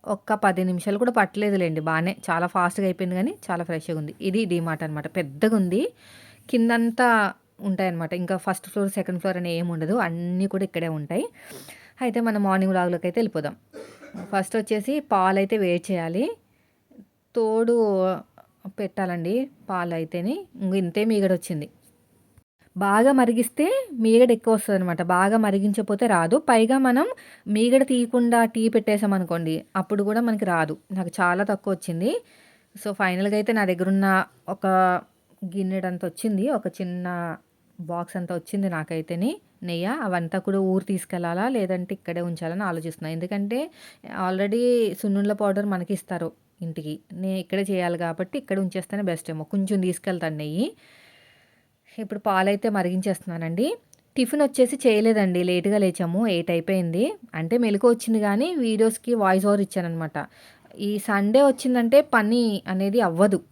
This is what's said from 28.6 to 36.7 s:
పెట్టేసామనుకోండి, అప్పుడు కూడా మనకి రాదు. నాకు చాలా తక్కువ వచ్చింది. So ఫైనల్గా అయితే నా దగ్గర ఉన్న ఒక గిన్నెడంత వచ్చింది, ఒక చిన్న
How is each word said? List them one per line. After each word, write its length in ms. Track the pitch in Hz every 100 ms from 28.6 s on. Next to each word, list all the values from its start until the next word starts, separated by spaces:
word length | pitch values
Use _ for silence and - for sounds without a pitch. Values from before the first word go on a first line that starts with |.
| 226
పెట్టేసామనుకోండి, 960 | 226 220 208 202 196 175 170 160 160 - 190
అప్పుడు 280 | 185 208
కూడా 180 | 202 214
మనకి 240 | 233 214 202
రాదు. 320 | 170 156 156 _
నాకు 180 | 190 175 -
చాలా 220 | 180 180
తక్కువ 300 | 202 202 -
వచ్చింది. 480 | 185 - 165 202 453 - _ _ _ _ 202
So 80 | 208
ఫైనల్గా 440 | 196 190 180 202 214
అయితే 180 | 208
నా 120 | 226 196
దగ్గర 240 | 175 185
ఉన్న 360 | 196 196 190 - _ -
ఒక 180 | 196 190 185 185 180 - _ _ _ 190
గిన్నెడంత 600 | 190 185 190 185 180 175
వచ్చింది, 440 | - 220 202 233
ఒక 180 | 254
చిన్న 720 | 190